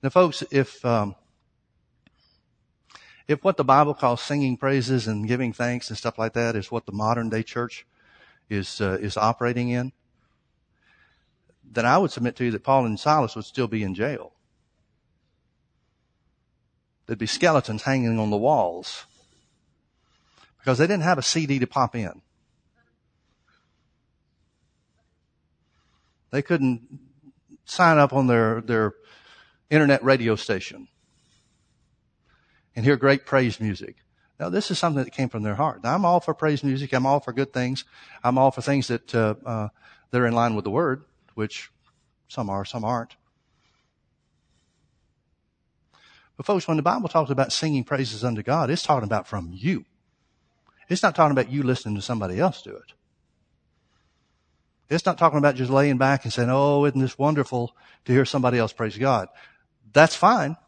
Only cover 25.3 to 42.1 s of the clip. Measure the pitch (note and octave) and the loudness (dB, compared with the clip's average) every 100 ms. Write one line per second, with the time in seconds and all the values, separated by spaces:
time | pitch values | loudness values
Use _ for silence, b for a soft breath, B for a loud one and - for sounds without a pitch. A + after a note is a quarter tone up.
25.3 | _ _ _ _ _ _ _ _ _ _ | _ _ _ _ _ _ _ _ _ _
26.3 | D#3 C#3+ F3 C3+ A#2+ A#2 C3+ _ _ - | -6 -2 0 0 -2 -8 -20 _ _ -20
27.3 | _ _ - - - F3 D#3 C#3+ C3+ C3 | _ _ -20 -14 2 4 6 4 4 2
28.3 | A#2+ A2 A2+ A2+ A#2 G#2+ - b b b | 4 2 -2 -2 0 0 -4 b b b
29.3 | b b b _ D3+ D3 C#3 B2+ C3+ A2+ | b b b _ 2 4 4 4 2 2
30.3 | G#2+ - G2 - - - _ _ _ _ | -2 -2 -4 -4 -18 -20 _ _ _ _
31.3 | _ _ _ _ _ _ _ _ _ _ | _ _ _ _ _ _ _ _ _ _
32.3 | _ _ _ _ - A2+ C#3 C3+ C3+ - | _ _ _ _ 0 2 4 4 2 2
33.3 | C3+ B2 - A2 F#2 - - _ _ _ | 2 2 0 -4 -4 -10 -18 _ _ _
34.3 | _ F3+ F#3 - F3+ F3 C#3+ B2+ - C3 | _ -4 -2 -2 -2 -2 -2 -4 -4 -4
35.3 | A2+ G#2+ G#2 D3+ G2 A2+ E3 F#3 F3 - | -4 -4 -2 -2 -2 -2 0 2 2 0
36.3 | D3+ D#3 D3 C#3+ C3 C#3 C3 C3 C#3 C#3 | -2 0 0 -2 -4 -2 -2 2 0 -2
37.3 | A#2+ C3+ B2+ B2 C3+ - B B B B2 | -4 -4 -2 -4 -4 -10 B B B -2
38.3 | C3 C3+ C3 B2 C#3 B2+ A#2 - A#2+ A2 | 4 2 2 -2 0 0 -4 -2 0 0
39.3 | G#2+ - A2+ G#2+ b b b b B2 A#2+ | -2 -6 -6 -8 b b b b 0 2
40.3 | A#2 A#2 G#2+ G2+ A2+ E3 C3+ _ _ _ | 2 2 0 -2 -2 -2 -4 _ _ _
41.3 | - G#2+ - - _ _ _ _ | -8 -8 -8 -18 _ _ _ _